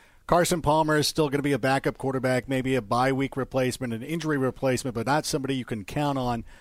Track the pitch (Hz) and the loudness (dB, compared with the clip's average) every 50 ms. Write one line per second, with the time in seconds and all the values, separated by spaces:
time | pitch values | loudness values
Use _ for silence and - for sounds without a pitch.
0 | - _ - - _ - 160 175 170 - 185 165 135 143 151 156 156 156 156 151 | -20 _ -20 -10 _ 2 2 4 4 2 0 0 2 2 4 4 4 4 2 2
1 | 143 - - 160 156 139 131 143 135 143 139 117 117 131 135 135 - 139 - - | 2 0 0 0 0 0 0 0 0 0 0 2 2 2 2 2 0 -2 -4 -2
2 | - 135 131 131 120 127 127 123 120 131 135 131 123 135 131 127 107 101 120 120 | -4 -4 -2 0 0 0 0 0 0 -2 -2 -2 0 0 0 0 0 0 2 2
3 | 127 135 135 131 139 127 - 135 123 - - 131 127 127 117 - 135 120 117 110 | 2 2 2 0 -2 -2 -2 -4 -4 -2 0 0 0 0 0 -2 -4 -6 -6 -6
4 | 123 147 160 170 156 156 147 135 131 127 - - 139 131 127 120 - 131 107 117 | -6 -6 -6 -4 -2 0 0 2 2 0 0 0 0 0 0 0 -2 -4 -4 -2
5 | 110 123 143 156 - - - 143 131 131 135 131 117 - 123 107 92 - - 147 | 0 0 0 0 0 0 -2 -2 -2 -2 -4 -4 -4 -6 -6 -8 -8 -6 -4 -2
6 | 147 143 139 135 123 123 120 117 - - - - | 0 0 0 -2 -2 -2 -2 -4 -6 -10 -16 -20